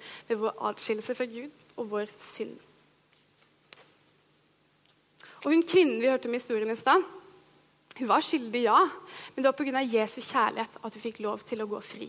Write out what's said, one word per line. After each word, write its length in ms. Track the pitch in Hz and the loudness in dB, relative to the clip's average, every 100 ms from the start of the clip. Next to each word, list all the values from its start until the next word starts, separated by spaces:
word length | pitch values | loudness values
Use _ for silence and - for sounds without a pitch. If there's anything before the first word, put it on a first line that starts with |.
| - - - | -10 -10 -4
med 120 | 220 | -2
vår 200 | 220 - 214 | -2 -2 -4
atskillelse 480 | 202 - 214 233 247 | -4 -4 -4 -4 -4
fra 100 | 247 | -6
Gud 480 | 233 294 - _ - | -8 -14 -16 _ -10
og 160 | 220 | -6
vår 240 | 208 208 - - | -4 -6 -8 -10
synd. 260 | - 233 - - _ _ _ _ _ _ _ _ _ _ - - _ _ _ _ _ _ _ _ _ _ _ _ - - - | -8 -10 -12 -20 _ _ _ _ _ _ _ _ _ _ -20 -20 _ _ _ _ _ _ _ _ _ _ _ _ -20 -20 -6
Og 80 | 285 | 2
hun 140 | 330 339 | 4 6
kvinnen 340 | 370 302 226 | 6 6 4
vi 80 | 254 | 2
hørte 200 | 254 247 | 2 0
om 60 | 240 | -4
historien 360 | 240 220 220 | -2 -2 -2
i 60 | 226 | 0
stad, 260 | 262 359 - - - - _ _ _ _ - - | 4 4 4 -8 -20 -20 _ _ _ _ -16 -4
hun 80 | 240 | 2
var 160 | 254 | 2
skyldig, 380 | - 302 233 240 | 2 -2 -2 0
ja, 260 | 226 247 359 - - - - | 6 6 6 0 -16 -16 -10
men 80 | - | 0
det 60 | 262 | 2
var 80 | 269 | 2
på 60 | 277 | -2
grunn 140 | 262 | -2
av 100 | 262 | 2
Jesu 300 | 220 214 - | 2 0 -4
kjærlighet 540 | - 254 220 220 226 - 226 | -2 0 2 0 -6 -10 -14
at 80 | |
hun 80 | 208 | -10
fikk 140 | 233 214 | -10 -6
lov 160 | 208 214 - | -6 -6 -6
til 160 | 233 | -8
å 20 | 214 | -6
gå 140 | 208 | -8
fri. 240 | - 214 | -10 -14